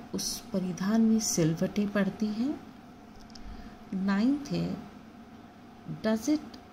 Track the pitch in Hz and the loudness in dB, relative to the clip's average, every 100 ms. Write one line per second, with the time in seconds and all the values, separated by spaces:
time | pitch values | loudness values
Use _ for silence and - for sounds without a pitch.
0 | - 190 - - - 190 180 165 190 226 | -6 -6 -4 -6 -4 -2 -2 -2 2 6
1 | 220 220 220 - 160 165 185 - 202 208 | 6 6 4 4 4 4 0 0 0 2
2 | 190 - 214 208 262 339 - - - - | 0 0 -2 0 0 -2 -8 -18 -20 -20
3 | - - - - - - - - - 190 | -20 -20 -18 -14 -14 -12 -14 -18 -8 -2
4 | 190 196 240 285 - 170 175 202 - - | 0 4 4 2 0 -2 -2 -4 -10 -16
5 | - - - - - - - - - 156 | -20 -20 -20 -20 -20 -20 -20 -16 -12 -4
6 | 220 220 294 302 - - - | -2 0 2 0 -2 -14 -18